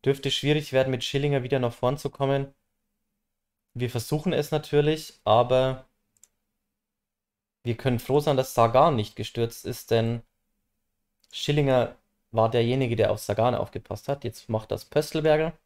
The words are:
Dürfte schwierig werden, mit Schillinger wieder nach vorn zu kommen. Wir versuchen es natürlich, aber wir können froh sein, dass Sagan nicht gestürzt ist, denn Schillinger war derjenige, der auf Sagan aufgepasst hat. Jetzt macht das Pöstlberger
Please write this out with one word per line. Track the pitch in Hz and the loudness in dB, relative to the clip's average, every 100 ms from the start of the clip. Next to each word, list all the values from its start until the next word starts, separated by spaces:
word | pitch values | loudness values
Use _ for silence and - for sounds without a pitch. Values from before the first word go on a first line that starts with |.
Dürfte | 135 139 143 | 0 -2 -2
schwierig | - 139 151 147 | -2 0 0 2
werden, | 131 131 | 0 2
mit | 123 | -2
Schillinger | - 139 147 139 | -2 -2 0 0
wieder | 127 135 | 0 0
nach | 120 | 0
vorn | - 123 147 | 0 -2 -2
zu | 139 | -8
kommen. | - 139 139 139 _ _ _ _ _ _ _ _ _ _ _ _ | -4 0 0 -4 _ _ _ _ _ _ _ _ _ _ _ _
Wir | 120 120 | -6 -4
versuchen | 120 - 151 180 | -4 -4 -4 0
es | 131 147 | -2 -2
natürlich, | 156 - 147 147 160 - _ | -4 0 0 2 -2 -8 _
aber | - 110 120 127 131 131 - _ _ _ _ _ _ _ _ _ _ _ _ _ _ _ _ _ | 2 4 4 2 0 -4 -14 _ _ _ _ _ _ _ _ _ _ _ _ _ _ _ _ _
wir | 117 117 | -6 -4
können | 135 117 | -2 -2
froh | - 143 | 0 0
sein, | 151 131 | 2 0
dass | 131 | 0
Sagan | - 117 123 165 127 | 2 4 6 4 2
nicht | 107 | -4
gestürzt | - 110 - 117 - | -8 -8 -4 -4 -4
ist, | 85 98 - | -10 -10 0
denn | 113 113 120 - _ _ _ _ _ _ _ _ _ _ | 0 0 -4 -10 _ _ _ _ _ _ _ _ _ _
Schillinger | - - 147 139 127 113 - _ _ _ | -10 0 2 4 2 0 -6 _ _ _
war | 110 113 | 0 2
derjenige, | 120 117 131 127 113 | 2 2 0 0 2
der | 101 | 0
auf | 104 | 0
Sagan | - 104 117 | -4 0 0
aufgepasst | 123 - - - 104 - | 0 -6 -10 -10 -10 -6
hat. | 143 | -6
Jetzt | 113 - - | -8 -12 -6
macht | 107 - | -6 -4
das | - | -10
Pöstlberger | - 151 156 160 156 151 160 - | -4 -4 -2 -2 2 2 0 -6